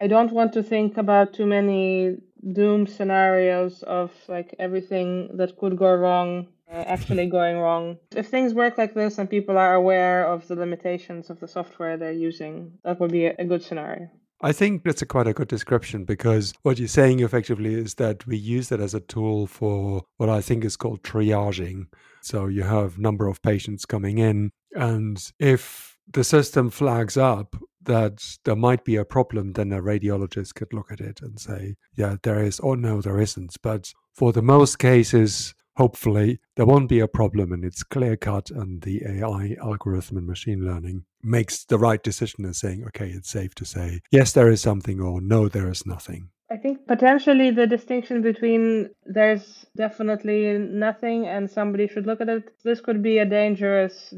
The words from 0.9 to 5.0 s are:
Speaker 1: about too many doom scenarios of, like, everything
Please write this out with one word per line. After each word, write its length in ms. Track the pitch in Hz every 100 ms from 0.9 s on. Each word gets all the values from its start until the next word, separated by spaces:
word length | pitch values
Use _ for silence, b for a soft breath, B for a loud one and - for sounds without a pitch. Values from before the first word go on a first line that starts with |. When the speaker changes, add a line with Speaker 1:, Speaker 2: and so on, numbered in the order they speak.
| 214
Speaker 1:
about 340 | 202 202 196
too 140 | - 208
many 720 | 202 202 196 190 185 185 185 - _ 190
doom 340 | 185 208 208 202
scenarios 960 | - 196 190 190 185 180 180 180 180
of, 280 | - 180 175 - -
like, 260 | 180 175 -
everything 760 | 185 185 185 190